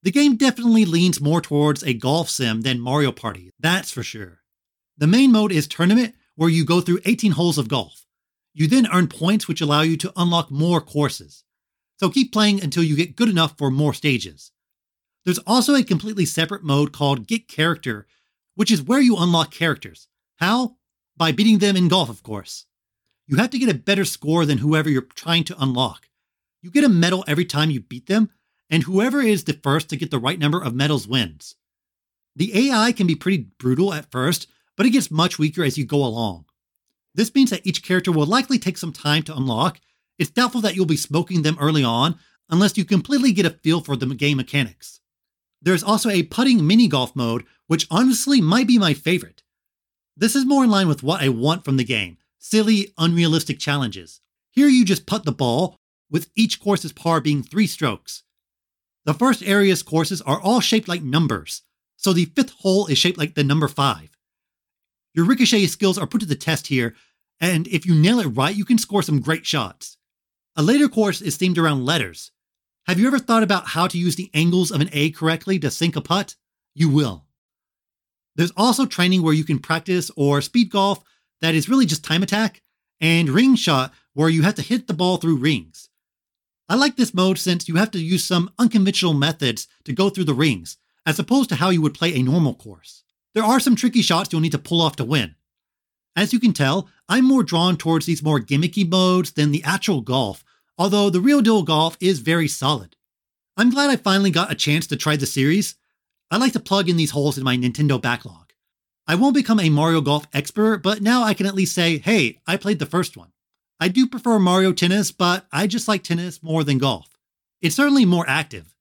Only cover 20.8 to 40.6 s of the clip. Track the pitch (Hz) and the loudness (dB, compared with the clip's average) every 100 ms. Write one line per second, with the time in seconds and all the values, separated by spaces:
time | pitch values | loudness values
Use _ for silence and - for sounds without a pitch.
20.8 | _ _ _ _ 160 143 208 208 202 190 | _ _ _ _ -2 2 4 4 4 2
21.8 | 175 185 131 107 - 104 - - _ _ | 2 2 -2 -8 -14 -14 -12 -18 _ _
22.8 | _ _ _ _ _ 147 233 247 247 143 | _ _ _ _ _ 0 0 0 -2 -2
23.8 | - 196 175 - 147 170 151 135 143 156 | -2 0 -2 -4 -2 0 2 0 0 0
24.8 | 156 135 127 - 165 170 160 - 135 123 | 0 -2 -4 -14 -2 -2 -2 -4 -4 -2
25.8 | 123 - _ _ _ _ _ _ 175 269 | -4 -6 _ _ _ _ _ _ -4 2
26.8 | 294 175 170 185 175 147 175 143 156 135 | 4 4 2 0 -2 -2 -2 0 0 -2
27.8 | - 123 - 208 214 _ _ _ _ 160 | -8 -18 -2 0 0 _ _ _ _ -2
28.8 | 165 190 240 285 233 202 - - 139 151 | 0 0 0 0 0 0 -2 -6 -2 -2
29.8 | 151 147 160 135 123 175 147 170 151 123 | -2 -8 -6 -4 -4 -2 -2 -2 -4 -2
30.8 | 147 143 101 127 95 76 - - _ _ | -2 -2 -2 -4 -4 -8 -20 -20 _ _
31.8 | _ _ _ _ _ - 190 202 269 240 | _ _ _ _ _ -8 -4 0 0 2
32.8 | 226 233 180 160 175 190 110 _ 127 131 | 0 0 -2 0 -2 -4 -4 _ -2 0
33.8 | 196 156 - 127 135 - - _ _ - | 0 -4 -8 -4 -2 -2 -8 _ _ 0
34.8 | 240 247 180 156 180 - 151 156 147 147 | 2 2 0 -2 -2 0 -2 0 -2 -2
35.8 | 123 143 131 113 110 87 76 _ _ _ | -2 -2 -2 -2 -4 -6 _ _ _ _
36.8 | _ _ _ - 226 269 269 185 190 - | _ _ _ -4 0 2 2 0 -6 -6
37.8 | - 180 180 160 147 240 247 254 185 170 | -2 0 2 0 2 0 0 -2 -2 -6
38.8 | 170 - 147 151 156 151 131 113 160 - | -10 -6 -2 -2 -2 -6 -4 0 -2 -4
39.8 | _ _ _ _ 139 - 247 254 | _ _ _ _ -4 0 -2 0